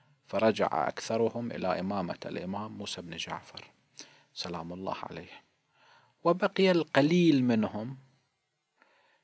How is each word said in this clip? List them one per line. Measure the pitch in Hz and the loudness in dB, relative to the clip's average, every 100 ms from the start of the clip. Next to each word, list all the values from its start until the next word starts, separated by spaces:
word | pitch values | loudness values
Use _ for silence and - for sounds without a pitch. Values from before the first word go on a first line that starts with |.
| _ _ - | _ _ -8
فرجع | 101 113 101 90 78 - | 0 2 2 0 0 -2
أكثرهم | - - 113 113 123 120 | -4 -4 -2 -2 -2 -8
إلى | - 92 85 | -4 -2 -2
إمامة | 95 101 87 - 85 | -2 -4 -4 -8 -8
الإمام | 82 90 101 107 | -8 -6 -8 -8
موسى | 101 101 - | -10 -10 -10
بن | 87 - | -10 -10
جعفر | - 78 - - - _ _ - - _ _ | -8 -10 -12 -18 -20 _ _ -20 -20 _ _
سلام | - 90 85 85 | -12 -8 -8 -10
الله | 90 98 - | -8 -8 -8
عليه، | - - - - _ _ _ _ _ - _ _ | -10 -12 -14 -20 _ _ _ _ _ -20 _ _
وبقي | 165 180 196 - 190 | 0 2 0 4 4
القليل | 175 - 139 147 180 170 139 | 4 4 4 6 6 6 6
منهم | 123 110 107 104 120 131 _ _ _ _ _ _ _ _ _ _ _ _ | 4 4 2 -4 -8 -12 _ _ _ _ _ _ _ _ _ _ _ _